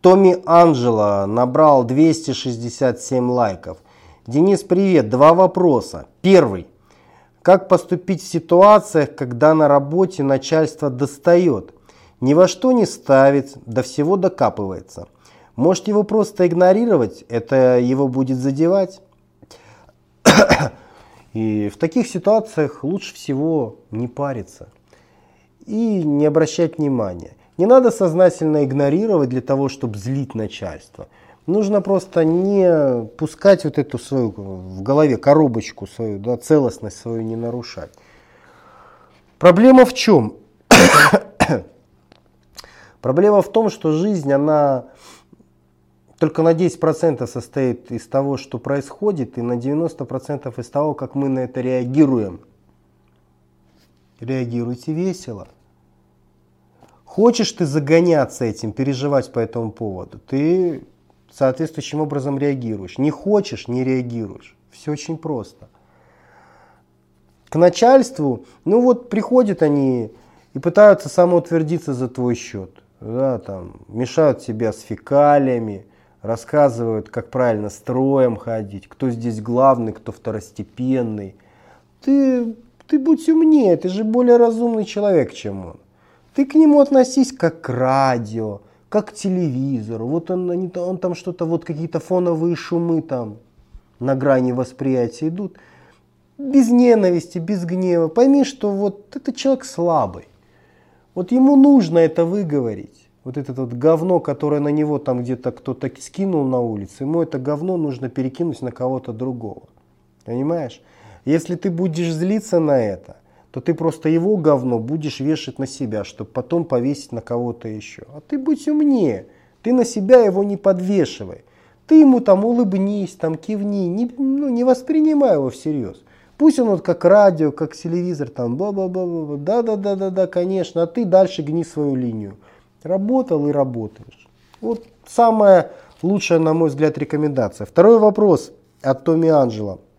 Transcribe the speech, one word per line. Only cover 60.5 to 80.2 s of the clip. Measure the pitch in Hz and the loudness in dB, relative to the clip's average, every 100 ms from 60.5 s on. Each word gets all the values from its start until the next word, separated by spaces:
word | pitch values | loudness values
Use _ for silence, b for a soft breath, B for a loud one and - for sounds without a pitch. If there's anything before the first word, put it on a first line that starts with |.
| 180 180 147 - _ _ _ _ | 0 -2 -6 -14 _ _ _ _
соответствующим | - 135 131 160 160 135 147 | -2 -2 -2 -8 -8 -10 -8
образом | 151 143 135 139 | -6 -6 -6 -4
реагируешь. | 143 135 117 107 92 - | -4 -4 -6 -10 -12 -4
Не | 143 | -4
хочешь, | 147 196 208 196 117 - | -2 -2 -2 -2 -10 -8
не | 123 | -6
реагируешь. | 127 131 123 117 107 - - _ _ | -2 -4 -4 -8 -10 -14 -20 _ _
Всё | _ - | _ -10
очень | 147 - 160 | -10 -8 -10
просто. | 160 135 101 _ - b b b b b b b b b b b b _ _ _ _ _ _ | -8 -8 -10 _ -20 b b b b b b b b b b b b _ _ _ _ _ _
К | 156 | 2
начальству, | 175 175 226 269 247 - 147 120 B B | 2 4 4 4 2 -4 -4 -4 B B
ну | - 220 | 0 2
вот | 247 247 - | 2 0 -2
приходят | 220 - 254 220 190 | -6 0 0 2 0
они | 151 143 135 127 110 b b b b | 0 2 0 -2 -6 b b b b
и | - | -8
пытаются | 170 175 208 202 147 | -2 6 6 6 0
самоутвердиться | - 175 175 170 165 156 170 156 127 | 0 2 2 0 -2 -2 -4 -4 -6
за | 127 | -6
твой | 127 123 117 | -4 -4 -4
счёт. | - 101 92 _ _ _ | -8 -14 -14 _ _ _
Да, | 107 120 135 120 | -10 -4 -2 -4
там, | - 190 175 - - | -8 -14 -14 -20 -14
мешают | 107 123 - 156 123 - | -8 -6 2 2 0 -6
тебя | 110 113 | -4 -4
с | 104 | -6
фекалиями, | - 107 - 143 147 147 135 123 110 98 - b b b | -12 -14 -2 2 4 4 2 -2 -4 -12 -16 b b b
рассказывают, | 101 113 - 151 143 117 117 110 107 | -8 -8 -4 2 2 0 -4 -4 -6
как | - - | -12 -8
правильно | 131 123 110 104 | -2 0 0 -6
строем | - - 127 135 139 127 110 | -10 -6 -2 0 2 0 -2
ходить, | - 113 101 101 _ | -8 -8 -8 -14 _
кто | - 135 | -8 -6
здесь | 117 117 107 | -4 -6 -8
главный, | 107 120 135 127 113 | -4 2 2 2 -2
кто | 104 - | -8 -16
второстепенный. | 107 | -12